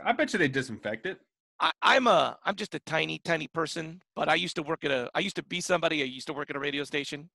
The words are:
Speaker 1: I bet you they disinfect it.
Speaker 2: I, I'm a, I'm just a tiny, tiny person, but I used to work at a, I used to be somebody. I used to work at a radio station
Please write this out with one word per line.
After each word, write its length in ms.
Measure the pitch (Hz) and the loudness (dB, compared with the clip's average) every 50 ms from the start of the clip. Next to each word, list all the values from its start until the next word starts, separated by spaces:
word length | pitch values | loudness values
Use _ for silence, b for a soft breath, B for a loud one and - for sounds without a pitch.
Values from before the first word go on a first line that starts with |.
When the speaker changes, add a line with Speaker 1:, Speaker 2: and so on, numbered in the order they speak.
| - | 0
Speaker 1:
I 80 | 196 247 | 0 2
bet 200 | - 302 - - | 2 0 0 2
you 60 | 196 | 2
they 100 | 160 139 | 2 4
disinfect 580 | 131 135 123 - 110 98 - 104 110 113 - | 2 0 -2 -2 -6 -6 -4 -6 -6 -4 -6
it. 120 | 185 190 - _ _ _ _ _ _ _ _ | -8 -8 -10 _ _ _ _ _ _ _ _
Speaker 2:
I, 100 | - 160 - - - | 0 0 0 2 4
I'm 260 | - 247 269 254 233 | 4 6 6 6 6
a, 280 | 190 160 135 120 - - _ | 6 6 6 4 0 -4 _
I'm 120 | 170 202 | -4 -4
just 180 | 185 208 - - | -4 -6 -6 -8
a 60 | - | -10
tiny, 400 | - - 160 160 160 156 160 156 | -6 -2 -2 -2 0 -2 -4 -6
tiny 260 | - 175 170 160 156 | -2 -2 -2 0 -2
person, 560 | - - 165 160 147 - 170 160 160 165 185 _ _ _ | -4 -4 -4 -4 -2 -4 -6 -8 -8 -12 -14 _ _ _
but 120 | 175 156 151 | -2 2 2
I 60 | 156 | 2
used 220 | 170 180 170 - | 2 2 -2 -2
to 60 | 175 151 | -4 -2
work 220 | 147 160 - - | -2 -4 -2 0
at 60 | 147 | 0
a, 180 | 139 127 120 - - | 0 0 0 -2 -2
I 60 | - | -2
used 160 | - 196 - | -2 -2 -4
to 60 | - 151 | -6 -6
be 160 | - 170 180 | -6 -6 -6
somebody. 420 | 170 - 180 170 170 165 160 151 139 | 0 2 2 2 2 2 0 0 -2
I 40 | |
used 200 | 131 127 131 - | -2 -4 -8 -8
to 60 | - 147 | -8 -6
work 180 | 143 143 147 | -6 -6 -6
at 60 | 143 | -6
a 20 | 139 | -4
radio 240 | 139 147 139 143 143 | -2 -2 -2 -2 -4
station 480 | - - 147 139 - 151 139 160 - _ | -2 -2 -4 -4 -4 -6 -10 -10 -16 _